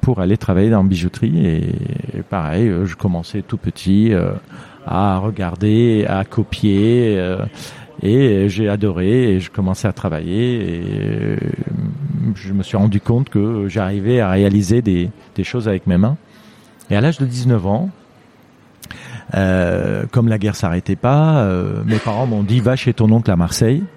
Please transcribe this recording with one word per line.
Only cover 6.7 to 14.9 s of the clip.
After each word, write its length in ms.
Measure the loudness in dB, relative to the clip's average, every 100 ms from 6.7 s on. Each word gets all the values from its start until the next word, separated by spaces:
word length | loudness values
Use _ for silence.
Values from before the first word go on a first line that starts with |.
| 2 2 2 2 0
Euh, 200 | -2 -4 -6 -8 -18 -18 -20 -6
et 440 | 0 4 4 4 2
j'ai 200 | 0 -2
adoré 680 | 0 -2 0 2 2 2
et 60 | 0
je 100 | -2
commençais 380 | -4 -2 -2 -4
à 40 |
travailler 840 | -4 -4 -4 -4 -2 0 -2 -4 -6
et, 60 |
euh, 520 | -4 -4 -4 -2 -2 -2 -4 -6 -6 -6 -6 -6 -6 -4 -4 -4
je 160 | -4
me 100 | -4
suis 140 | -2 0
rendu 240 | 2 2
compte 280 | 0 0 2
que 360 | 0 0 0 -2
j'arrivais 540 | -2 -2 -2 0 2
à 100 | 2
réaliser 500 | 4 4 4 4 2
des, 300 | 2